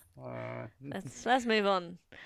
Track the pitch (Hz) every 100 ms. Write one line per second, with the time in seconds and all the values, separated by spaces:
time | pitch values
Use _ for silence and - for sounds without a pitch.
0 | - - 127 120 117 120 117 - 135 196
1 | 147 - - 262 233 220 202 190 170 175
2 | _ -